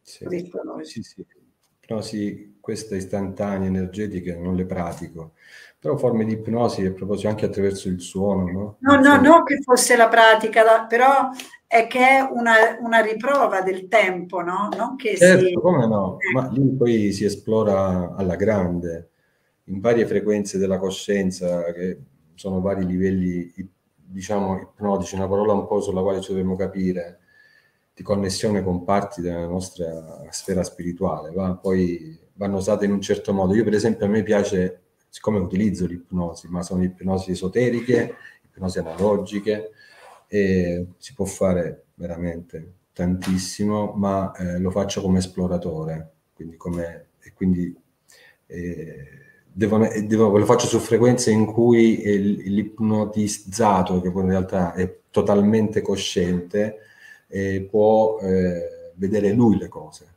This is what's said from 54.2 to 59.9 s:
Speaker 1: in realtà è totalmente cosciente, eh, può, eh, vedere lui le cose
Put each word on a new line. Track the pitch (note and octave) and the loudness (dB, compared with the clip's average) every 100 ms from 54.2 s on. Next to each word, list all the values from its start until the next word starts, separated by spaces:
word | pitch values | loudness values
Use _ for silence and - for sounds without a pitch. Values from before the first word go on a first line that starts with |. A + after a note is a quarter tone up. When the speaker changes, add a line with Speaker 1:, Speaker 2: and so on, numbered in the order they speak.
Speaker 1:
in | F#2 | 0
realtà | F#2+ F#2 G2 F2 | 0 0 -2 -2
è | F2+ F#2 - _ | -2 -6 -6 _
totalmente | - G#2 G2+ G2+ A2 G#2+ G#2+ | -2 2 4 4 4 2 -2
cosciente, | - G2 - - F2+ F2+ F2 G#2 G#2+ - - _ - - _ | -2 -4 -2 -2 0 -2 -2 -4 -4 -6 -20 _ -20 -20 _
eh, | G2 G2 F#2+ F#2+ | -6 -4 -4 -2
può, | A2 G#2+ A2 A2 - | 2 4 4 2 0
eh, | G2 F#2+ F2+ F2 E2+ - - | 0 0 0 -2 -8 -12 -20
vedere | - F#2+ G#2 G2+ | -8 -2 0 2
lui | A2+ A#2+ F#2 | 4 4 4
le | F2 | -2
cose | E2 D#2 | -14 -18